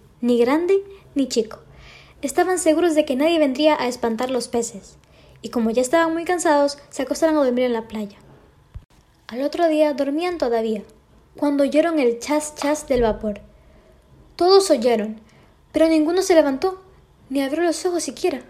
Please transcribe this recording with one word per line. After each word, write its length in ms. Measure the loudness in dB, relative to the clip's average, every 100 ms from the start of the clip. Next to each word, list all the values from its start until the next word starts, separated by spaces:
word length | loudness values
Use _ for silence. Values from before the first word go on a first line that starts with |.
| -20 _
ni 160 | 0 2
grande 440 | 2 2 2 0 -2 -14 -10
ni 140 | -4 -2
chico. 320 | -2 -4 -6 -20 -20 -20 -20 -20 _
Estaban 360 | -6 -2 0 0
seguros 360 | 2 2 2
de 120 | 2 0
que 100 | 0
nadie 220 | 0 2
vendría 360 | 0 2 2 2
a 80 | -2
espantar 420 | -4 -4 -2 -4
los 180 | -4 -4
peces, 500 | -4 -6 -10 -18 -20 _ _ -20 -18
y 80 | -8
como 220 | -2 0
ya 100 | 0
estaban 320 | 2 2 2
muy 120 | -2
cansados, 520 | -4 -2 2 2 2 -2 -12
se 120 | -8
acostaron 340 | -6 0 0 2
a 80 |
dormir 200 | 0 0
en 80 | 0
la 160 | -2 -6
playa. 300 | -10 -10 -14 -20 -20 _ _ _ -20 -20 _ _ _ -14
Al 140 | -6
otro 260 | -4 0 2
día 260 | 2 2
dormían 420 | 0 -2 -2 -4 -2
todavía, 460 | -2 0 -2 -4 -8 _ _ _ _ -4
cuando 240 | -2 2
oyeron 360 | 2 2 2 2
el 200 | 0 0
chas, 360 | -2 -4 -4 -6
chas 300 | -4 -4 -2
del 140 | 0
vapor. 380 | 0 -2 -6 -8 -12 -20 _ -20 _ _ _ -20 -14 0
Todos 340 | 4 6 6
oyeron, 480 | 2 2 0 -2 -8 -16 _ _ _ _
pero 160 | 0 2
ninguno 320 | 2 2 0
se 140 | 2
levantó, 480 | 4 4 0 -4 -6 -14 -20 _ _ -8
ni 100 | -4
abrió 220 | -2 0
los 240 | -2 -2 -2
ojos 160 | -4
siquiera. 400 | -4 -4 -4 -4 -8